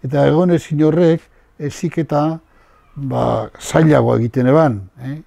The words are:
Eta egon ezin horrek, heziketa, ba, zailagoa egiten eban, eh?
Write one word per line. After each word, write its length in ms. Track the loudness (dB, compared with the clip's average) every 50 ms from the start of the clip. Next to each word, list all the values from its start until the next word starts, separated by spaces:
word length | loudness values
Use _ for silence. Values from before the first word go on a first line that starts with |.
| -8
Eta 220 | -4 -2 2 2
egon 240 | 2 4 4 2 2
ezin 320 | 2 0 -2 -4 -2 0
horrek, 400 | 2 2 2 4 4 2 2 0 -4 _ _ _ _ _ _ _
heziketa, 760 | -10 -10 -8 -6 -8 -6 -4 -4 -4 -2 -2 -2 0 -2 -4 -6 _ _ _ _ _ _ _ _ _ _ _
ba, 260 | -10 -8 -6 -4 -2 -2 -2 -2 -4 -6 -8 _ -16
zailagoa 580 | -16 -2 0 2 4 4 4 2 2 2 0 0
egiten 280 | -2 -2 -2 -2 0
eban, 340 | 2 4 4 2 2 0 -4 -10 -14 _ -16
eh? 160 | -12 -12 -12 -12 -16